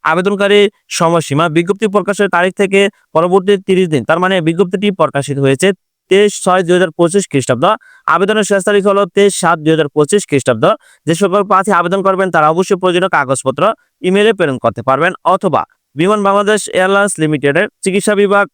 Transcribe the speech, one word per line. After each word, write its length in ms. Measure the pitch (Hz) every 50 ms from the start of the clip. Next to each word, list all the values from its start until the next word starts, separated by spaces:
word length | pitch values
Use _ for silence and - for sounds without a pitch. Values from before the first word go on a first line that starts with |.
| _ 151
আবেদনকারী 480 | 160 175 180 202 208 190 202 202 208 208 208 196 _ _ _ _ - -
সময়সীমা 480 | 175 165 170 170 156 - 139 143 165 175 151
বিজ্ঞপ্তি 320 | 165 175 175 202 - 220 214 190
প্রকাশের 320 | 208 185 180 202 - 208 196 -
তারিখ 160 | 175 175 190 185 -
থেকে 180 | 202 190 196 196 202 196 _ _ _ _ _
পরবর্তী 380 | 156 165 180 180 196 185 196 202 190 190 -
তিরিশ 200 | 190 180 190 175 156
দিন, 80 | 135 113 -
তার 100 | 160 170 180
মানে 120 | 185 190 185 160 160
বিজ্ঞপ্তিটি 400 | 170 165 196 180 185 190 202 208 190 -
প্রকাশিত 380 | 160 143 - 143 139 - 139 139 139
হয়েছে 220 | 135 135 131 - 190 196 _ _ _ _ _ _ _
তেইশ 200 | 185 196 208 208 - - -
ছয় 180 | 196 180 185 185
দুই 80 | 160 180 180
হাজার 140 | 180 180 156 -
পঁচিশ 260 | 170 170 165 202 190 -
খ্রিস্টাব্দ। 340 | - 139 123 - 127 117 139 185 220 - _ - - _ _ - 151
আবেদনের 320 | 170 190 190 220 214 208 -
শেষ 120 | 202 196 185 214
তারিখ 160 | 208 202 190 208
হলো 120 | 196 196 202 185 _
তেইশ 180 | 202 202 202 185 -
সাত 160 | - 170 170 165 151
দুই 80 | 151 160
হাজার 160 | 156 156 143 _
পঁচিশ 260 | 151 151 143 - 208 - _
খ্রিস্টাব্দ। 340 | - 139 - - 123 110 127 170 330 - _ _ _ _ _ 147
যে 60 | 170 165
সকল 200 | 202 190 180 208 202 202
প্রার্থী 220 | 202 185 190 214 196 175
আবেদন 200 | 175 175 180 196 185 190
করবেন 200 | 190 185 196 190 170
তারা 120 | 170 151 151 160
অবশ্যই 240 | 170 190 - 208 180
প্রয়োজনীয় 300 | 185 185 170 180 180 190 -
কাগজপত্র 480 | 156 139 127 135 - - 131 127 135 160 208 226 _ _ _ _ _ - 180
ইমেইলে 240 | 185 202 208 220 233 196
প্রেরণ 200 | 175 147 131 120 -
করতে 180 | 117 107 - 113 -
পারবেন 240 | 131 135 156 180 180 - _ 165 180
অথবা 260 | 190 - 190 143 113 - _ _ _ _ _ _
বিমান 240 | 135 160 190 214 214 202 196
বাংলাদেশ 340 | 196 202 208 196 214 202 - - - 180
এয়ারলাইন্স 360 | 180 190 196 196 202 208 - -
লিমিটেডের 460 | 156 156 151 143 135 143 139 160 202 214 _ _ -
চিকিৎসা 300 | 196 185 208 196 - 208 196
বিভাগ 240 | 202 190 202 202 202 190